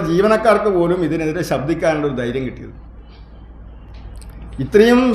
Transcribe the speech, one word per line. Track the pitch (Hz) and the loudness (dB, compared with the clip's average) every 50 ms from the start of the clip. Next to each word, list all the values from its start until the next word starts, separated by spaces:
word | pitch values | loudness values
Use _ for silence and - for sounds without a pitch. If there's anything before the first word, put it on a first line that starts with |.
| 170 160 | 2 2
ജീവനക്കാർക്ക് | 170 180 208 214 220 214 226 226 202 202 208 214 190 | 2 2 4 4 4 4 4 4 4 4 2 2 2
പോലും | 175 170 170 180 180 165 | 2 2 2 2 0 0
ഇതിനെതിരെ | 151 165 160 160 156 156 180 156 - | -2 -2 -2 -2 -2 -2 -4 -2 -2
ശബ്ദിക്കാനുള്ള | 151 131 131 151 165 165 180 160 156 151 147 143 | -2 -2 0 -2 -2 0 0 0 0 0 -2 -2
ഒരു | 127 123 | -2 -2
ധൈര്യം | 120 120 120 135 131 | -4 -4 -4 -4 -6
കിട്ടിയത്. | 117 - - - - - - - - - - - - - - - - - - - - - - - - - - - - - - - - - - - - - - - - - - 135 | -6 -8 -10 -16 -16 -16 -18 -18 -20 -20 -20 -20 -20 -20 -20 -20 -20 -20 -20 -20 -20 -20 -20 -18 -18 -18 -20 -20 -18 -18 -16 -16 -16 -16 -16 -16 -16 -16 -16 -16 -14 -8 -8 -6
ഇത്രയും | 135 - 202 220 240 240 247 262 254 | 2 4 6 6 6 6 4 4 2